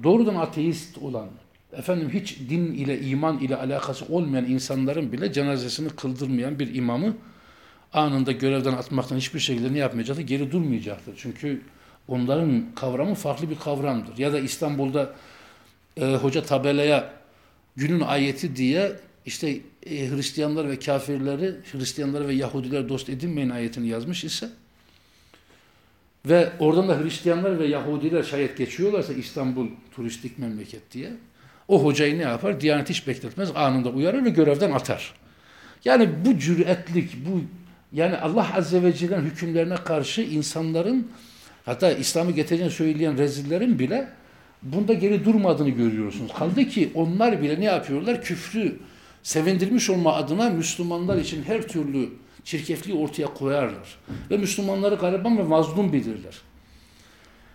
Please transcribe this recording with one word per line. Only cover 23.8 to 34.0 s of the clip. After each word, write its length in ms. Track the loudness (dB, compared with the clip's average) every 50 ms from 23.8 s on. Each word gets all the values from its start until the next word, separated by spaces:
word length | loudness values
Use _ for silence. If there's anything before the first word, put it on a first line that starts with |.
| -4 -4
yazmış 360 | -4 -4 -4 -4 -6 -6 -6
ise 260 | -6 -6 -8 -8 -10 -14 -16 _ _ _ _ _ _ _ _ _ _ _ _ _ _ _ -20 _ _ _ _ _ _ _ _ _ _ _ _ _ _ _ _ 0
ve 260 | 4 6 6 6 4 2 2
oradan 300 | 2 4 4 4 4 4
da 120 | 2 2 0
Hristiyanlar 560 | -2 -4 -2 0 0 2 2 2 0 0 0
ve 80 | 0
Yahudiler 560 | 0 0 0 -2 -2 -2 -2 0 0 0 0 -2
şayet 360 | 0 -2 -2 -2 -2 -2 -4
geçiyorlarsa 540 | -4 -4 -2 0 0 0 2 0 -2 -2 -4
İstanbul 560 | -8 -8 -8 -6 -4 -2 -2 -2 -2 -2 -4 -6 -10 -20 -18 -12
turistik 440 | -8 -8 -8 -8 -8 -12 -12 -10 -8
memleket 540 | -8 -6 -6 -8 -10 -12 -16 -18 -18 -14 -12
diye, 200 | -12 -10 -10 -12 -14 -16 -20 _ _ -20 -20 -20 -10 _ 4
o 160 | 6 6 6
hocayı 340 | 6 4 4 4 2 2 0
ne 40 | 0
yapar? 380 | -2 -2 -2 -2 -2 -2 2
Diyanet 300 | 2 2 2 2 2 -2
hiç 160 | -4 -4 -4
bekletmez, 440 | -6 -6 -6 -6 -10 -6 -4 -4 -4 0
anında 340 | 2 2 4 4 4 2 0
uyarır 360 | 0 0